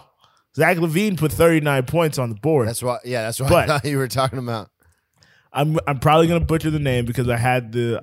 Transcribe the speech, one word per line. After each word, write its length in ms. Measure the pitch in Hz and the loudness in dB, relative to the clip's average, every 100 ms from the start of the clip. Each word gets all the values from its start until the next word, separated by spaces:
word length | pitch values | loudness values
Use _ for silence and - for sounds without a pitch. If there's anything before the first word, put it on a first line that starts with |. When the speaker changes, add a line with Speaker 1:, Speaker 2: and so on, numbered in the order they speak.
| - _ _ _ _ - | -8 _ _ _ _ 0
Speaker 1:
Zach 220 | 160 175 | 2 2
LaVine 400 | 170 160 214 165 | 0 0 0 0
put 140 | 156 | -2
thirty-nine 540 | - 170 160 151 135 123 | 2 4 4 2 0 0
points 320 | 165 160 139 | 0 0 -2
on 120 | 120 | -6
the 60 | 104 | -4
board. 320 | 151 151 110 | 0 2 0
Speaker 2:
That's 140 | 120 | -2
why, 160 | 123 117 123 | -6 -6 -6
yeah, 160 | 123 | -4
that's 160 | 110 - | -4 -4
what 100 | 135 | 2
Speaker 1:
But 200 | 170 123 | 4 4
Speaker 2:
I 100 | 147 | 0
thought 60 | 147 | -2
you 120 | 139 | -2
were 80 | 127 | -2
talking 320 | 120 131 131 | -2 -2 -2
about. 300 | 120 113 92 _ _ _ _ _ _ _ _ | -6 -8 -10 _ _ _ _ _ _ _ _
Speaker 1:
I'm, 240 | 127 151 156 - | -2 0 0 -2
I'm 140 | 135 | 0
probably 280 | 156 156 165 | 4 4 4
gonna 160 | 170 147 | 2 0
butcher 260 | 160 156 | -2 -2
the 80 | 151 | -2
name 260 | 143 123 117 | 0 -2 -2
because 220 | 120 120 | -2 -2
I 80 | 117 | 0
had 340 | 127 127 113 | 0 0 -2
the 260 | 120 117 113 | -4 -2 -2